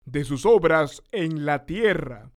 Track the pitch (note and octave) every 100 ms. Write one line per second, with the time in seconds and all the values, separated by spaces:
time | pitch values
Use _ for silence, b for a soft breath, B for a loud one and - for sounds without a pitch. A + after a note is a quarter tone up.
0 | - C3 C3 C#3 G3 A3+ E3 D#3+ C#3+ -
1 | _ G#3+ D#3+ D#3 D3 C#3+ - F#3+ A3 F3
2 | - A#2 B2+